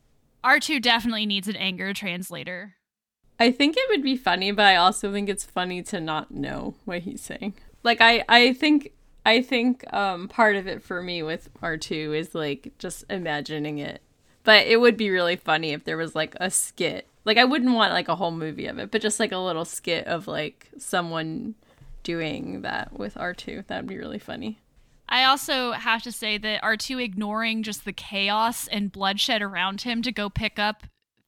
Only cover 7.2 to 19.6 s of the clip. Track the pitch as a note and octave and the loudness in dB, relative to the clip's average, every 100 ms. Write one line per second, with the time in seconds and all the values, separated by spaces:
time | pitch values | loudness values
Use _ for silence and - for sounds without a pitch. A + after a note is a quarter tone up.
7.2 | - - G3+ - - - A#3+ A#3 A#3 A#3 | -12 -10 -10 -10 -14 -4 2 8 8 8
8.2 | - A#3 A#3+ B3+ D4+ D4+ - - _ _ | 8 8 8 6 4 4 2 -10 _ _
9.2 | A3 A#3 B3 A#3+ B3 B3 - G3+ G3 F3 | 2 4 4 2 2 0 -4 -2 -2 -2
10.2 | F#3+ - G#3+ G3 F#3+ - - F3+ F3+ F3 | -4 2 4 4 -2 -8 -8 -8 -6 -4
11.2 | D#3 F3 - - E3+ D#3+ - D#3 D3+ D3+ | -4 -6 -10 -10 -6 -6 -4 -4 -2 -4
12.2 | E3+ E3 D3+ C#3+ - - F#3 - - G3 | -4 -4 -4 -6 -10 -14 -12 -12 -8 -6
13.2 | E3 D3 C#3+ D3+ D3+ D3 C#3+ - _ _ | -4 -6 -6 -6 -6 -6 -8 -12 _ _
14.2 | _ _ - G#3+ - A3+ A#3+ A3+ G#3 F#3 | _ _ 6 8 8 6 6 4 2 0
15.2 | F3 F3+ - D#3 D#3+ D3 - D#3+ D#3+ D#3 | 0 -2 0 0 0 -6 -6 -6 -4 -4
16.2 | D#3 - F#3 - - - E3+ - - _ | -4 -4 -4 -2 -2 -2 -2 -4 -10 _
17.2 | G#3 A3 B3+ D4 B3 A#3 G3 F3 F3 E3 | 2 6 6 4 4 4 4 2 0 -2
18.2 | F3 E3 D#3 D3 - - G3+ A3 B3+ - | -2 -2 -6 -6 -8 -8 -4 -2 -2 -2
19.2 | G#3 F#3+ F#3 E3 | -2 -2 -4 -4